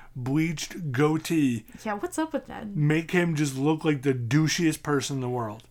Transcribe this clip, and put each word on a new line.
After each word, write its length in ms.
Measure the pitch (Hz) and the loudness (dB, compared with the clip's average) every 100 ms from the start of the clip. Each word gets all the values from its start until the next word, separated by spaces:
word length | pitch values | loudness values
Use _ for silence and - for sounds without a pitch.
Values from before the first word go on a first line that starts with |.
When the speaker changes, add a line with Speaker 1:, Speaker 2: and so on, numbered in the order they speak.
| - 131 | -14 -8
Speaker 1:
bleached 760 | 123 147 165 151 - - 156 | 0 0 0 -2 -8 -8 -2
goatee 760 | 123 151 156 156 165 135 117 - - | 2 4 2 0 2 2 0 -6 -10
Speaker 2:
Yeah, 100 | 220 | -6
what's 240 | 208 359 - | -4 -4 -4
up 160 | 320 | -4
with 140 | 277 - | -4 -8
that? 200 | - 214 160 | -12 -6 0
Speaker 1:
make 360 | 147 156 160 | 2 2 2
him 240 | 180 170 151 | 2 2 2
just 200 | 147 131 | 0 0
look 300 | 147 156 165 | 0 2 0
like 160 | 143 | 0
the 120 | 139 | 0
douchiest 680 | 127 117 147 156 - 160 156 | 0 2 2 4 2 0 0
person 340 | 151 143 120 135 | 0 -2 0 -4
in 40 | |
the 80 | 123 | -2
world. 340 | 123 110 110 - | -2 -4 -6 -12